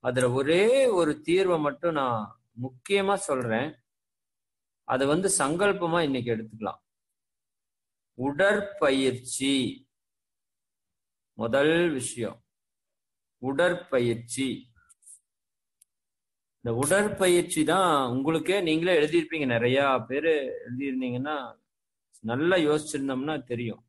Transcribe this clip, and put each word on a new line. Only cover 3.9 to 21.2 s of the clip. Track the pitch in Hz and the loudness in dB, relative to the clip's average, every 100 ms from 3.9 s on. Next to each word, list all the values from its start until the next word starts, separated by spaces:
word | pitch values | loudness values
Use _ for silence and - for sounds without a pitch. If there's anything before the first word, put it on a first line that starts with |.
| _ _ _ _ _ _ _ _ _ - | _ _ _ _ _ _ _ _ _ -6
அதை | 131 139 | -2 0
வந்து | 160 185 - | 0 0 0
சங்கல்பமா | 139 165 202 185 175 170 | 0 0 0 0 0 0
இன்னைக்கு | 156 131 120 | 0 -2 -2
எடுத்துக்கலாம். | 113 110 110 101 - _ _ _ _ _ _ _ _ _ _ _ _ _ - | -4 -4 -10 -10 -10 _ _ _ _ _ _ _ _ _ _ _ _ _ -6
உடற்பயிற்சி | 131 143 196 208 202 - 147 135 131 120 - - 135 135 120 - _ _ _ _ _ _ _ _ _ _ _ _ _ _ _ - | -6 2 2 2 -4 -2 0 2 0 -2 -8 -4 -2 0 -2 -6 _ _ _ _ _ _ _ _ _ _ _ _ _ _ _ -8
முதல் | 110 135 147 165 175 | -2 2 4 4 2
விஷயம். | 139 120 - 110 - _ _ _ _ _ _ _ _ _ _ | 0 -6 -6 -8 -8 _ _ _ _ _ _ _ _ _ _
உடற்பயிற்சி. | 127 139 180 175 - 131 120 117 - - 135 - - _ _ _ - - _ _ _ _ _ _ _ _ _ _ _ _ _ _ | -6 0 2 0 -2 0 0 -2 -6 -4 -4 -6 -12 _ _ _ -20 -20 _ _ _ _ _ _ _ _ _ _ _ _ _ _
இந்த | 120 117 | -6 -2
உடற்பயிற்சி | 143 196 214 202 185 175 175 165 | 2 2 0 0 2 4 2 -2
தான் | 143 180 185 147 131 | 2 2 2 2 0
உங்களுக்கே, | 123 135 160 160 196 | -2 0 -2 0 0
நீங்களே | 175 156 175 170 | 0 0 2 2
எழுதியிருப்பீங்க. | 151 170 160 165 139 | 4 2 0 -4 0
நிறைய | 117 120 135 139 131 117 | 2 2 4 4 2 -2
பேரு | 135 160 151 131 101 | -2 0 0 -2 -10
எழுதியிருந்தீங்கன்னா, | - 123 139 131 127 123 | -10 -6 -4 -4 -4 -4